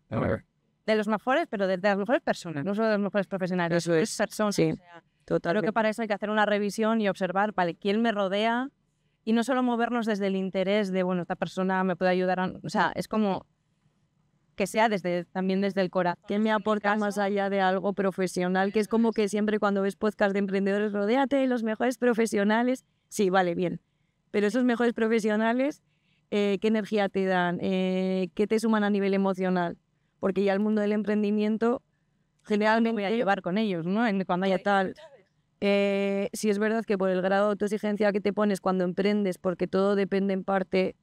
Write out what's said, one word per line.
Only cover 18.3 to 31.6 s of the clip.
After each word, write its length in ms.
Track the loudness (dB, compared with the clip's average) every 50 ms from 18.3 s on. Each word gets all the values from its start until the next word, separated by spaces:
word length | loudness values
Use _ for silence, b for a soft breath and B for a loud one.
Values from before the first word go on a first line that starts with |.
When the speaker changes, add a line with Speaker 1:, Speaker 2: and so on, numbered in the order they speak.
| 0 -2 -2 0 2 2 0 2
Speaker 3:
Que 80 | 0 0
es 80 | -2 0
como 240 | 2 2 2 2
que 160 | 2 0 -2 0
siempre 320 | 0 0 0 0 0 0
cuando 220 | 0 0 0 2
ves 160 | 0 -2 -2 -2
podcast 340 | -2 -4 0 0 0 0
de 80 | 2 0
emprendedores, 540 | -2 0 0 0 0 0 0 0 -2 -2 -2
"Rodéate 420 | -2 0 0 2 2 2 2 2
de 120 | 0 2 0
los 140 | 0 -2 -2
mejores 340 | -4 -2 -2 -2 -2 -2 0
profesionales". 880 | 0 0 2 2 0 0 2 0 2 2 2 2 2 0 -2 -4 -6 _ _ _ _ _
Sí, 200 | -2 0 0 4
vale, 240 | 4 4 2 2 0
bien. 280 | 0 -2 -2 -2 -6 -12 _ _ _ _ _ _ _ _ _
Pero 160 | -2 0 0 2
esos 160 | 2 2 2
mejores 300 | 2 2 2 0 0 0
profesionales, 880 | 0 0 0 0 0 0 0 0 0 0 0 0 0 0 -2 -4 -6 _ _ _ _ _ _ _ _ _ _
eh, 260 | -2 0 0 0 0 0
¿qué 80 | 0 0
energía 400 | 0 0 -2 -2 -2 0 0 0
te 160 | 0 -2 0
dan? 320 | 0 2 2 2 0 -2 -2
Eh, 680 | -2 -2 0 0 0 0 0 0 0 0 0 -2 -2 -4 -2
¿qué 140 | -4 -2 0
te 100 | 0 0
suman 260 | 0 2 0 2 2
a 40 | 0
nivel 240 | 0 0 0 0 0
emocional? 640 | 2 2 0 0 0 0 0 0 0 0 -2 -4 -10 _ _ _ _ _ _ _ _
Porque 220 | -4 -2 0 2 0
ya 80 | 2 2
el 80 | 2
mundo 180 | 0 0 0 0
del 120 | 0 0 0
emprendimiento, 880 | -2 0 0 0 0 0 0 0 0 0 0 0 0